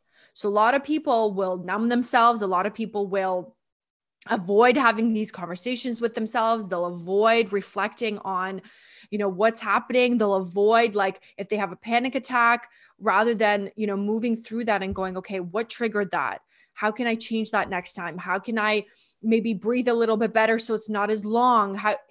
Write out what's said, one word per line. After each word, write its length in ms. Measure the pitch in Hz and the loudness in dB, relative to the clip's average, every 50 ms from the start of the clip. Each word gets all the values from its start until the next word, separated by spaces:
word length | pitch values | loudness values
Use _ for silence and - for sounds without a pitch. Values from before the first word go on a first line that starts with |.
| _ _ _ _ _ _ _ | _ _ _ _ _ _ _
So 140 | - - 208 | -6 -4 0
a 20 | |
lot 260 | 202 208 220 233 269 | 2 4 4 4 4
of 100 | 277 277 | 2 0
people 480 | 285 302 302 311 294 247 226 220 208 196 | 0 -4 -2 0 2 2 2 2 0 0
will 240 | 190 190 185 185 180 | 0 -2 -2 -2 -6
numb 320 | 175 180 190 214 226 233 | -4 -4 -4 0 0 2
themselves. 520 | 240 240 240 - - 247 226 240 240 214 | 2 0 0 2 4 6 6 6 4 2
A 60 | 202 185 | 0 0
lot 180 | 185 180 190 | 0 0 0
of 80 | 214 214 | -2 -4
people 340 | - 220 214 - 208 202 185 | -4 -8 -6 -4 -4 -4 -2
will 500 | 190 196 190 190 185 180 175 - _ _ _ _ _ _ _ _ _ _ _ _ _ _ - - | -2 -2 0 0 -2 -2 -4 -8 _ _ _ _ _ _ _ _ _ _ _ _ _ _ -6 -4
avoid 480 | 226 220 170 180 202 208 240 254 240 294 | -4 -4 -2 0 4 6 6 6 6 4
having 340 | 254 233 214 214 226 233 | 4 2 2 2 0 0
these 200 | 226 214 214 214 | 0 0 -2 -4
conversations 680 | - 185 175 165 180 185 - 247 254 233 - 254 233 226 | -6 -10 -10 -10 -10 -8 -6 -6 -6 -4 -4 -6 -6 -4
with 160 | 233 220 226 | -4 -4 -4
themselves. 540 | 226 220 214 - 240 220 226 233 226 208 175 | -4 -6 -4 -2 0 2 2 0 0 -2 -4
They'll 160 | 185 175 175 | -4 -2 -2
avoid 640 | 175 175 175 170 180 190 202 214 226 233 233 233 185 | -4 -4 -8 -6 -2 0 2 4 4 4 4 2 0
reflecting 680 | 196 196 185 - - 196 196 214 220 - 240 214 214 - | -2 -4 -6 -4 -6 -4 -4 -4 -4 -4 -6 -6 -6 -6
on, 420 | - 190 190 180 185 190 190 185 - - - _ _ - - - - - | -8 -6 -4 -4 -4 -4 -6 -10 -12 -16 -20 _ _ -20 -20 -20 -16 -8
you 80 | 208 208 | -4 -2
know, 120 | 202 196 | -2 -2
what's 320 | 185 180 214 226 226 - | 0 2 2 2 2 0
happening. 560 | 220 208 196 226 - - 233 254 247 247 247 226 | -2 0 0 0 0 0 2 2 4 4 4 2
They'll 160 | 214 202 196 | 2 2 2
avoid, 640 | 190 185 175 170 202 202 214 226 226 233 220 196 | 0 0 -2 0 2 4 6 6 6 4 2 2
like, 260 | 208 190 190 185 - _ _ _ - | 0 0 0 -2 -6 _ _ _ -14
if 100 | 196 - | -8 -6
they 80 | 220 | -4
have 160 | 208 196 175 | -4 -4 -4
a 60 | 180 - | -6 -10
panic 360 | - 220 226 240 247 262 233 | -6 -2 0 0 0 0 -4
attack, 540 | 262 254 - 254 240 233 233 240 233 - - _ _ _ _ _ _ | -4 -6 -2 0 2 4 4 4 2 0 -10 _ _ _ _ _ _
rather 340 | 190 214 185 202 226 233 233 | -2 2 2 4 4 2 2
than, 380 | 202 220 208 208 202 196 190 - | 2 2 2 2 2 -2 -4 -6
you 120 | 214 214 208 | -4 -4 -2
know, 80 | 202 | -2
moving 400 | 202 202 208 220 226 226 240 226 | -2 -2 -2 -2 -2 0 -2 -2
through 300 | 226 226 - 220 233 240 | -2 -4 -8 -8 -6 -2
that 180 | 226 208 190 190 | 0 0 0 -2
and 100 | 190 196 | -4 -4
going, 220 | 190 190 185 185 185 | -4 -4 -4 -6 -8
"Okay, 220 | 185 - 202 190 | -8 -6 -6 -6
what 300 | 175 175 175 220 233 226 | -6 -4 -4 -6 -6 -6
triggered 420 | - - 240 226 196 208 202 180 | -6 -6 -4 -2 -2 -2 -4 -2
that? 300 | - 165 135 113 92 - _ _ _ _ _ _ _ | -2 -2 -2 -2 -4 -8 _ _ _ _ _ _ _
How 180 | - 208 214 | -4 -4 -4
can 160 | 214 254 247 233 | -2 -2 -2 -2
I 80 | 226 | -2
change 360 | 226 - - 226 220 214 214 | -4 -4 -6 -4 -4 -4 -2
that 180 | - 202 - - | -2 -2 -2 -2
next 240 | 190 180 180 - - | -4 -6 -6 -6 -10
time? 240 | 196 175 170 156 180 | -10 -10 -10 -10 -10
How 200 | 175 190 180 196 | -4 -4 -4 -4
can 220 | 190 247 226 226 | -2 -4 -4 -2
I 260 | 208 214 214 208 202 _ _ _ _ _ _ _ | 0 0 0 0 -2 _ _ _ _ _ _ _
maybe 320 | - 220 226 233 196 233 220 | -2 0 2 2 2 0 -4
breathe 340 | 180 190 220 247 247 233 247 | -4 -2 -2 0 0 2 0
a 60 | 240 | 2
little 240 | 233 226 226 220 214 | 2 2 2 2 0
bit 160 | 233 214 220 | 0 0 2
better 240 | 220 220 220 226 233 | 2 2 4 2 0
so 160 | - - 226 | 0 -2 -4
it's 160 | 214 220 214 | -4 -4 -4
not 200 | 214 202 202 208 | -2 -2 0 0
as 140 | 220 214 196 | -2 -2 -2
long?" 520 | 208 220 233 247 254 240 220 202 202 196 | -2 0 2 4 4 4 4 2 2 -2
How, 200 | 202 202 214 - - - - | -2 0 -2 -2 -2 -4 0